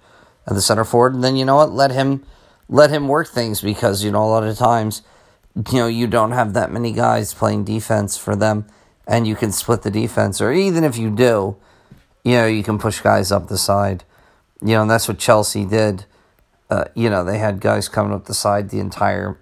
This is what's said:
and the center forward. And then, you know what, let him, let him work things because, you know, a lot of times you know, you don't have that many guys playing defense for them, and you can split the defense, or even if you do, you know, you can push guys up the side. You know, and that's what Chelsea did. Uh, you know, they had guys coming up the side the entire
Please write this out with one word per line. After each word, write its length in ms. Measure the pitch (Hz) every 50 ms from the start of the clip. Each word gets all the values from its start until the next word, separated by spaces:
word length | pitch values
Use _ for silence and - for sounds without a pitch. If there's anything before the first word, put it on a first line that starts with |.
| _ _ _ _ _ _ _ _ _
and 100 | - 101
the 40 | 101
center 220 | - - 110 107 110
forward. 300 | - - 120 123 127 131
And 100 | 127 123
then, 120 | 131 135
you 100 | 131 131
know 100 | 131 135
what, 160 | 147 156 143
let 200 | 95 127 139 135
him, 320 | 127 135 135 139 139 135 - - - _ _ _ _ _ _
let 220 | - - 135 151 139
him 180 | 151 147 143
work 200 | 135 143 156 156
things 340 | - - 123 117 113 104 101
because, 420 | - 104 101 - 120 104 98 98 104
you 80 | 104
know, 120 | 101 104 110
a 60 | 110
lot 140 | 110 113 107
of 140 | 107 107
times 440 | 107 123 113 120 113 107 110 104 - - _ _ _ _ _ _ _ _ _ _
you 240 | - 107 - 127 127
know, 80 | 117
you 200 | 117 117 117 120
don't 240 | 110 110 117 110 110
have 220 | 120 127 113 104 95
that 180 | 117 95 -
many 200 | 80 113 120 113
guys 420 | 110 113 120 117 117 110 107 - -
playing 300 | - 113 107 104 104 98
defense 540 | 104 107 110 - - 113 104 101 98 -
for 180 | - - 104 104
them, 320 | 98 107 110 107 104 104 - _ _ _ _ _ _ _
and 200 | - 110 117 113
you 80 | 107 107
can 160 | - 120 104
split 320 | 95 - - - 117 107 -
the 80 | 104
defense, 500 | 98 110 117 113 - 110 107 104 98 -
or 100 | 107 113
even 320 | 143 185 196 196 170 165 160
if 140 | 143 113
you 120 | 113 113 110
do, 460 | 107 110 127 120 113 104 95 101 101 - _ _ _ _ _ _ - - _ _ _ _ -
you 100 | 120 123
know, 120 | 120 113
you 180 | 110 110 107 98
can 140 | 110 107
push 220 | 104 - 110 101 -
guys 320 | - 107 107 101 95 90
up 160 | 98 98 82
the 100 | - 104
side. 460 | 95 - - 98 101 101 98 95 90 - _ _ _ _ _ _ _ _ _ _ -
You 120 | - 107 113
know, 80 | 110 107
and 80 | 107
that's 160 | 113 117 -
what 120 | - 101 -
Chelsea 460 | - - 113 107 104 - - 104 101
did. 400 | 92 107 110 110 107 95 92 - _ _ _ _ _ _ _ _ _ _ _ _ _
Uh, 160 | 107 95 - - -
you 140 | 113 117 113
know, 140 | 101 92 87
they 140 | 90 104
had 220 | 107 110 107 98 92
guys 280 | - 107 107 104 98
coming 260 | - - 110 104 104 101
up 120 | 95 -
the 80 | - 104
side 360 | - - 104 101 104 104 98
the 100 | 104 104
entire 580 | 98 98 - - 104 98 95 95 95 98 98 -